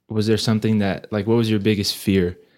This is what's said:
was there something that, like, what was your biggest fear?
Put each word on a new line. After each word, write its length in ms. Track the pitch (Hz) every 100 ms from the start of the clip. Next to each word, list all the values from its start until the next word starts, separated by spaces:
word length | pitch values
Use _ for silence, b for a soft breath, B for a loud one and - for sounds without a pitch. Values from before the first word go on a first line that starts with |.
| -
was 160 | 110 107
there 100 | 107
something 420 | - 110 110 107
that, 320 | 101 90 -
like, 160 | 107 101
what 120 | 117
was 100 | 110
your 120 | 107
biggest 360 | 101 107 98 -
fear? 400 | - 95 90 90 b